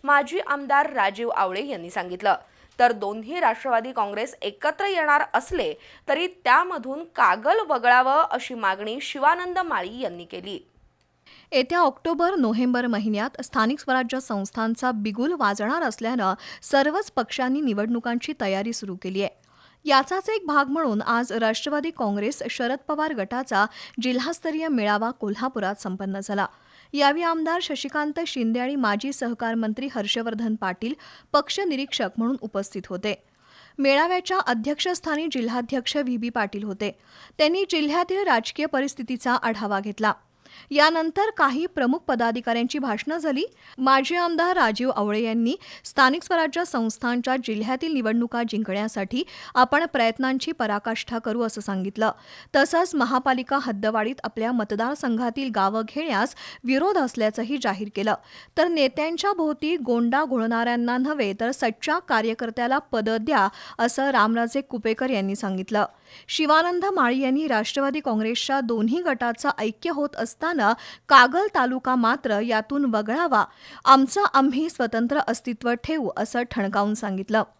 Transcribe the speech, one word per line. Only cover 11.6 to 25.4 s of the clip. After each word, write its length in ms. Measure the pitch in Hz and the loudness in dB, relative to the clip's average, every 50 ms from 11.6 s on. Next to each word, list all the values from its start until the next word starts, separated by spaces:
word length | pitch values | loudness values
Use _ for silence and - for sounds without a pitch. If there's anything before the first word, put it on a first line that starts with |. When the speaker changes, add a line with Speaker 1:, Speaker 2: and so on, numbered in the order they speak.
| 254 254 339 349 | 0 2 2 4
Speaker 2:
ऑक्टोबर 560 | 349 277 269 - _ 226 240 285 339 349 392 | 4 2 2 0 _ -2 0 2 2 2 2
नोव्हेंबर 520 | 359 262 226 220 214 254 247 247 240 247 247 | 2 2 2 2 2 2 2 2 2 0 0
महिन्यात 540 | 226 202 208 220 214 202 214 269 _ - | 0 0 0 0 -2 -2 -2 -4 _ -8
स्थानिक 380 | 254 - - 269 220 226 277 294 | -10 -4 0 2 2 2 0 -2
स्वराज्य 400 | - - 262 254 254 233 - 262 | -2 0 0 0 2 0 -4 -6
संस्थांचा 720 | 262 - 226 202 196 202 - 233 220 226 233 - - 254 | -4 -4 -4 -4 -4 -6 -4 -4 -2 -2 -2 0 -2 -2
बिगुल 420 | 254 214 202 220 202 214 247 302 359 | -2 0 -4 -4 -2 -2 0 -2 0
वाजणार 480 | 302 269 202 202 202 208 220 277 330 | 2 0 0 0 0 -2 -2 0 0
असल्यानं 520 | 339 254 214 - 226 226 247 247 208 190 190 - - - - - | 0 -2 -2 -2 -4 -2 -2 0 0 0 0 -2 -6 -18 -18 -12
सर्वच 500 | - - - 277 277 294 302 381 427 - | -6 2 4 4 4 4 2 0 -4 -2
पक्षांनी 500 | _ - 240 - - - 254 254 262 285 | _ -4 -4 -4 -4 -4 -2 0 0 0
निवडणुकांची 720 | 302 254 214 202 208 220 240 240 233 240 233 240 - - 302 _ | 0 0 0 0 -2 -2 -2 -2 -2 -2 -4 -4 -4 -6 -6 _
तयारी 320 | 233 196 190 190 202 233 233 | -2 -2 0 -2 -2 -4 -4
सुरू 220 | - - 196 185 185 | -6 -6 -8 -10 -8
केली 200 | - 185 190 190 | -8 -6 -4 -2
आहे. 260 | 202 - - _ _ _ _ _ - - _ _ _ | -4 -4 -6 _ _ _ _ _ -20 -20 _ _ _
याचाच 440 | 302 277 269 277 - 359 381 381 - | 4 4 4 4 4 -2 -4 -2 -2
एक 160 | 440 440 392 302 | -4 -2 -2 2
भाग 220 | 294 294 277 262 | 2 2 2 2
म्हणून 320 | 277 320 320 269 214 208 | 0 0 0 0 0 0
आज 300 | - - 233 233 247 247 | 0 0 0 0 0 -2
राष्ट्रवादी 600 | 190 226 226 220 220 - - 294 294 294 294 330 | -2 0 0 0 0 -2 -2 -2 -2 -2 -2 -4
काँग्रेस 520 | 330 - 233 208 202 202 208 220 294 - - 233 | -4 -2 -2 -2 -2 -2 -2 -2 -4 -4 -6 -8
शरद 280 | - - 247 233 262 269 _ - | -4 -4 -2 -2 -2 -4 _ -6
पवार 260 | 302 294 302 311 311 | -2 -2 -2 -2 -2
गटाचा 520 | 226 190 196 247 247 269 - - 190 208 220 - - - - - - | -4 -4 -4 -4 -6 -4 0 2 2 2 2 0 -12 -20 -12 -8 -4
जिल्हास्तरीय 680 | 226 254 254 254 254 294 339 - - 330 302 311 320 320 | -2 0 0 0 0 -2 -4 -4 -4 -4 -4 -2 -2 0
मेळावा 440 | 294 240 208 208 208 208 220 233 | 0 2 2 2 2 2 0 -2
कोल्हापुरात 640 | 254 _ - 208 208 208 | -4 _ -4 -4 -4 -2